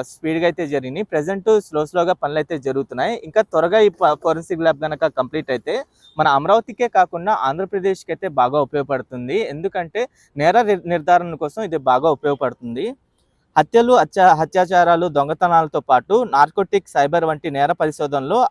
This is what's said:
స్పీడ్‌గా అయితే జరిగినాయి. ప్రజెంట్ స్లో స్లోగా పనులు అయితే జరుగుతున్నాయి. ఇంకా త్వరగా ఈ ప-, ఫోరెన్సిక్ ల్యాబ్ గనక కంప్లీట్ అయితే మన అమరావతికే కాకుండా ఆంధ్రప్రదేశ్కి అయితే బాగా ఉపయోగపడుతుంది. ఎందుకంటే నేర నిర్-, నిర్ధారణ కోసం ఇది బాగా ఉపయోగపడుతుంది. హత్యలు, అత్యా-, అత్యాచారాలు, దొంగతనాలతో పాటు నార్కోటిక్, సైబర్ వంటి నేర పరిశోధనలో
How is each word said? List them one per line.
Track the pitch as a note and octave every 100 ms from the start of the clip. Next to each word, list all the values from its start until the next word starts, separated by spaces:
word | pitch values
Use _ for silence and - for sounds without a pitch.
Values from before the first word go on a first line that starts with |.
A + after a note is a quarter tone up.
స్పీడ్‌గా | B2+ - D#3+ D#3+ F3
అయితే | E3+ D#3+
జరిగినాయి. | C#3+ B2+ D3
ప్రజెంట్ | G#3+ D#3+ D3+ G3 F#3+ G#3+
స్లో | - D3+ D3+
స్లోగా | F3+ E3+
పనులు | F3+ D3 D#3
అయితే | D3 D#3+
జరుగుతున్నాయి. | C3+ C3 C3 B2 D#3+ A#3
ఇంకా | D#3 G#3
త్వరగా | G#3+ E3 E3 G#3+
ఈ | G#3+
ప-, | - E3+ D3
ఫోరెన్సిక్ | E3+ D#3+ E3 E3
ల్యాబ్ | E3 C#3+
గనక | D#3 D3+ D#3+
కంప్లీట్ | C3+ B2+ D3 C#3
అయితే | B2+ C#3+ G#3+ C#4+ _ _ -
మన | D3+
అమరావతికే | C#3 D#3 G#3+ A3+ A3 A#3+
కాకుండా | G3 F3+ E3+ F3+ G#3
ఆంధ్రప్రదేశ్కి | C3 D3+ F#3+ G3+ F#3 F#3+ -
అయితే | D#3+ F#3+
బాగా | C#3 B2 D3
ఉపయోగపడుతుంది. | C3+ D3 C3+ C3+ - B2 B2 F3 G3
ఎందుకంటే | C#3+ F3+ F#3 E3 G3+ B3 _ _ C#3+
నేర | D3+ G#3
నిర్-, | A3 G3 E3+
నిర్ధారణ | F3 D3+ F3 F3 D#3
కోసం | D3+ G#3+
ఇది | G#3+ D#3
బాగా | C3+ B2+ D#3+
ఉపయోగపడుతుంది. | C#3+ D3 C#3+ B2+ - A#2+ A#2 G#3 C4+ _ _ _ _ _ -
హత్యలు, | D3+ A3+ A#3 B3
అత్యా-, | D#3 - F#3 D#3
అత్యాచారాలు, | D#3+ F#3 F3+ F3+ E3+ E3+ F3
దొంగతనాలతో | D3 C#3 D#3 F3 E3+ D#3 D#3
పాటు | - B2+ A#2+ G#3 A#3
నార్కోటిక్, | C3+ D3+ - F#3+ G3+ -
సైబర్ | D3+ C#3+ E3+ D#3+
వంటి | D3+ E3+
నేర | C#3+ C#3+
పరిశోధనలో | E3+ D#3 D3 D3+ C#3 C3+ A3 B3